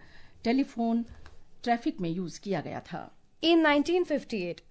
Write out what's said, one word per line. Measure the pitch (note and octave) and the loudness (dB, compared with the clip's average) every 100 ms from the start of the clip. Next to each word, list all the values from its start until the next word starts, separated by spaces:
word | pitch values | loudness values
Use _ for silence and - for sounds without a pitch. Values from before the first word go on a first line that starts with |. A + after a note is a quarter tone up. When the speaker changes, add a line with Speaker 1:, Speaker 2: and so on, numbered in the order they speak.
| - - - - | -18 -20 -20 -6
Speaker 1:
टेलीफोन | A3+ C4+ - A#3 A#3 A#3 A#3 - - - - - | 0 0 0 -2 0 0 -2 -12 -16 -18 -18 -8
ट्रैफिक | A#3+ A#3 D#4+ - | -2 0 0 -4
में | E3 | -4
यूज़ | E3+ F3 - | -4 -6 -8
किया | G3+ E3 | -4 -4
गया | D3 B2 | -4 -10
था। | - E3 - - - - | -10 -12 -12 -18 -20 0
Speaker 2:
In | E4 E4+ | 4 6
nineteen | D#4 C#4+ C#4+ F4+ F4+ | 6 4 4 2 2
fifty-eight, | C#4+ - G#3+ F3 E3 - | -2 -2 -4 -4 -8 -12